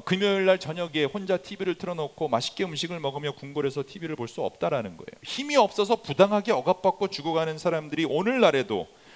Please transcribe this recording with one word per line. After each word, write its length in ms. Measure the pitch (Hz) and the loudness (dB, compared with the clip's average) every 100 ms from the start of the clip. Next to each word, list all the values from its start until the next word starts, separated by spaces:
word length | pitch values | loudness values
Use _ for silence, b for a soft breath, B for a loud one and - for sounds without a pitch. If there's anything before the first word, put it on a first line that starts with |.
| - | -2
금요일 400 | 185 202 196 190 | 0 2 4 4
날 140 | 185 | 2
저녁에 440 | 139 165 170 151 | 0 -6 -4 0
혼자 340 | 139 208 190 180 | 0 0 -2 -2
티비를 380 | - 202 185 170 | -2 -6 -4 -2
틀어놓고 540 | 185 165 147 - 156 | -4 -6 -6 -4 -2
맛있게 340 | 117 - - | 0 -2 -4
음식을 360 | 185 147 165 170 | -4 -4 -6 -4
먹으며 340 | 143 139 147 | -4 -4 -6
궁궐에서 500 | 139 139 147 139 143 135 | -6 -6 -2 -2 -2 -6
티비를 300 | 202 165 151 | -8 -8 -6
볼 120 | 117 | -6
수 120 | - | -4
없다라는 520 | 101 - 170 143 104 82 | -6 -2 -2 -2 -4 -10
거예요. 240 | - - | -16 -16
힘이 340 | - - 285 285 | -10 -8 2 4
없어서 400 | 202 - 208 226 | 4 2 0 0
부당하게 540 | - 143 202 208 202 | 0 4 4 4 2
억압받고 560 | 151 156 185 190 - 196 | 2 2 2 2 0 -2
죽어가는 480 | - 147 160 160 156 | -4 -2 0 0 -2
사람들이 480 | 180 160 151 143 160 | -2 -2 -2 -2 0
오늘날에도 840 | 147 202 262 196 139 110 101 80 B B | 2 2 6 6 6 2 -2 -4 B B